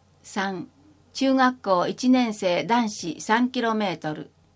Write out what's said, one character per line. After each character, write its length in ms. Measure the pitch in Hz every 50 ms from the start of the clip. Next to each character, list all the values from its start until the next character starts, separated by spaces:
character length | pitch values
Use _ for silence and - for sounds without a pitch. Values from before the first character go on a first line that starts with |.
| _ _ _ _ -
三、 440 | - - 208 190 196 190 175 - - _ _ _ - _ _ _ _ -
中 200 | - 262 269 269
学 280 | 262 262 254 254 -
校 260 | - 202 190 180 170 -
一 220 | 196 - - 254
年 240 | 254 254 247 226 208
生 300 | - 208 180 175 165 151
男 240 | 170 226 240 233 208
子 320 | 214 - - 175 - -
三 280 | - - 220 233 247 247
キ 120 | 254 247
ロ 140 | 233 226 220
メ 180 | 214 214 190 170
ー 40 | 160
ト 160 | - 156 151
ル。 180 | 160 - - _ _ _ _ _